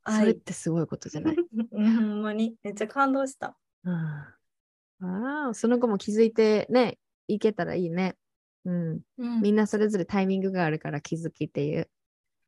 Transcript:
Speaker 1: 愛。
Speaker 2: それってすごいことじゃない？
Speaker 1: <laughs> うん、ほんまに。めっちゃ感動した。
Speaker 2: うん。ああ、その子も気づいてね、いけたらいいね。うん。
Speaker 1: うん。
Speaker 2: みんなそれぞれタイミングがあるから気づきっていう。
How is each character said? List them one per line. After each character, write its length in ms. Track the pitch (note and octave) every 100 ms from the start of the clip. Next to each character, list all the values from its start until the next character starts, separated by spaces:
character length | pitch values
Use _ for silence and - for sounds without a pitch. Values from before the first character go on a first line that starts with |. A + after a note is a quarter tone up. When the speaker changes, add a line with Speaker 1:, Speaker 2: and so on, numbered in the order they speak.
Speaker 1:
愛。 160 | - G#3+
Speaker 2:
そ 60 | G#3+
れ 60 |
っ 20 | A3
て 180 | -
す 160 | F3+ E3+
ご 120 | E3
い 60 | D#3
こ 100 | -
と 120 | -
じ 80 | -
ゃ 40 |
な 100 | D#4
い？ 40 | D#4
Speaker 1:
<laughs> 340 | F4 A3 A#3
う 100 | G#3+
ん、 140 | G#3+ A3+
ほ 60 |
ん 200 | G#3+ G#3
ま 120 | G#3+
に。 220 | G#3+ A3+ A3+
め 80 | G#3
っ 20 |
ち 80 | G3+
ゃ 40 | G#3+
感 260 | C#4 C#4
動 120 | C4 C4+
し 120 | -
た。 200 | - - _ _
Speaker 2:
う 60 | F3+
ん。 40 |
あ 440 | E3+ D#3+ D3 D3 _ _ _ _ _ _ - F#3 F#3 B3+ D4 C#4
あ、 40 |
そ 140 | G#3+ A3+
の 120 | B3
子 80 | B3
も 100 | G3
気 140 | -
づ 100 | G#3
い 120 | A3+
て 340 | A3+ A3 G#3+ -
ね、 300 | B3 A#3 - _ _ -
い 120 | G#3
け 140 | A3
た 120 | G#3+ E3
ら 100 | F3
い 100 | F3
い 40 |
ね。 280 | E3+ F#3 - _ _ _ _ F3+
う 60 |
ん。 300 | F3 E3 D#3 - -
Speaker 1:
う 80 | A#3+
ん。 160 | A#3
Speaker 2:
み 100 | G#3
ん 40 | G#3
な 120 | G#3+
そ 100 | G#3
れ 100 | G#3+
ぞ 100 | G#3
れ 80 | E3+
タ 160 | G3+
イ 60 | F#3+
ミ 100 | F#3+
ン 40 |
グ 100 | F#3+
が 140 | F#3 D#3+
あ 40 |
る 100 | D#3
か 120 | D3+
ら 100 | D3
気 140 | - E3
づ 160 | E3
き 140 | - D3+
っ 40 |
て 160 | - C#3+
い 140 | D3
う。 100 | - _ _ _ _ _